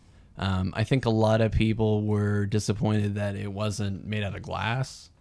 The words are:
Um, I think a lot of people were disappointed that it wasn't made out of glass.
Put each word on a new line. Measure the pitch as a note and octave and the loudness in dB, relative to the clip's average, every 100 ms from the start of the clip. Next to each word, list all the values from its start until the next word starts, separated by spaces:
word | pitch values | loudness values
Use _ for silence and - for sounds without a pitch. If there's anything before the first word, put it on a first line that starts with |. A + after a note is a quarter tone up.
| - - - - | -14 -20 -20 -6
Um, | F#2+ F#2 F#2 - | -2 0 -2 -2
I | |
think | A2 C3+ A#2+ | 0 0 2
a | |
lot | A2 A2 A2 | 4 4 4
of | A2 | 4
people | - A2 A2 A2 G#2+ | 4 2 2 2 2
were | G#2+ G#2 G#2 G#2 G2+ | 2 0 2 0 0
disappointed | G#2+ - G2+ G#2+ G#2+ G#2 G2+ | 0 0 0 2 2 0 -2
that | G#2 G2+ | -4 -4
it | G2+ | -6
wasn't | G2 G#2+ G2+ G2+ F#2+ - | -4 -4 -2 -4 -4 -4
made | G#2+ | -4
out | G2+ F2+ | -4 -6
of | |
glass. | F2+ F2+ G#2 B2 C3 - - _ | -8 -4 -2 -2 -4 -8 -20 _